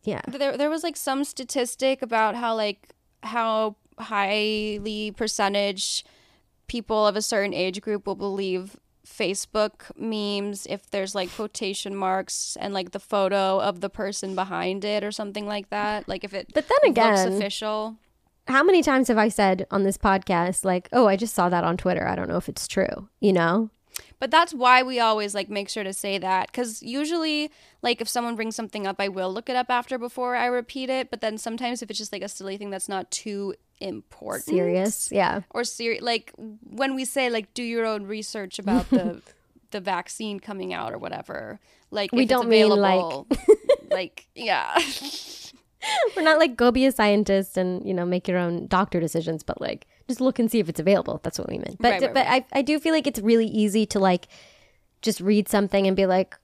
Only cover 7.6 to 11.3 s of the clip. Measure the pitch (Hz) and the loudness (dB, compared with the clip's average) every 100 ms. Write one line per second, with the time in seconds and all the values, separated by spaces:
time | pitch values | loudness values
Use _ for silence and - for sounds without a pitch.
7.6 | 185 190 220 208 - 190 196 196 196 185 | -4 -4 -6 -6 -4 -6 -4 -4 -4 -4
8.6 | 196 - _ _ - - 180 196 - 220 | -6 -20 _ _ -20 -6 -4 -4 -4 -2
9.6 | 214 _ - - 226 220 208 202 202 202 | -2 _ -20 -8 -6 -4 -2 -2 -4 -8
10.6 | - 196 _ 202 190 196 180 | -8 -10 _ -6 -4 -4 -6